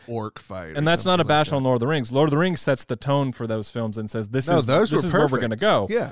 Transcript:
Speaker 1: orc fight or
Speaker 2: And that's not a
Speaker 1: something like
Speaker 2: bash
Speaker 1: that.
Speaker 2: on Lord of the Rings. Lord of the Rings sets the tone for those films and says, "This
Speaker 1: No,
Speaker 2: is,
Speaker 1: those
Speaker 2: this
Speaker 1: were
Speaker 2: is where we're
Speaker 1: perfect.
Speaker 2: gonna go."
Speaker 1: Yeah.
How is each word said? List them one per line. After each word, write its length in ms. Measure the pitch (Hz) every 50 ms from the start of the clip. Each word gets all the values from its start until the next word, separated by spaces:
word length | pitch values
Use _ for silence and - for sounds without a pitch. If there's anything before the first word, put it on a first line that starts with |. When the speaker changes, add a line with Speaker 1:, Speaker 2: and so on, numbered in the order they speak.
| - -
Speaker 1:
orc 320 | 117 117 110 107 - -
fight 320 | - - 98 95 87 82
or 20 | -
Speaker 2:
And 120 | 147 147
that's 200 | 156 170 170 -
not 160 | 185 180 175
a 20 | 160
Speaker 1:
something 40 | 139
like 0 |
Speaker 2:
bash 220 | 151 151 151 147
Speaker 1:
that. 40 | 151
Speaker 2:
on 80 | 139 131
Lord 120 | 131 127
of 40 | 120
the 80 | 117 135
Rings. 240 | - 120 120 113
Lord 160 | 123 135 151 156
of 40 |
the 60 | 143 147
Rings 220 | 170 185 180 147
sets 240 | - - 139 127 -
the 140 | - 127 110
tone 340 | - 139 139 143 139 135
for 160 | 120 - 123 113
those 220 | 113 110 107 -
films 280 | - 120 117 110 104 113
and 120 | 110 107
says, 180 | - 113 110 101
"This 220 | 113 135 127 151
Speaker 1:
No, 80 | 175 165
Speaker 2:
is, 80 | 131
Speaker 1:
those 240 | 107 135 165 214 220
Speaker 2:
this 120 | 151 - -
Speaker 1:
were 40 | 175
Speaker 2:
is 60 | -
where 80 | -
we're 60 | 151 143
Speaker 1:
perfect. 120 | 131 123
Speaker 2:
gonna 140 | 117 117 110
go." 320 | 107 165 214 185 123 101 -
Speaker 1:
Yeah. 220 | 208 233 220 160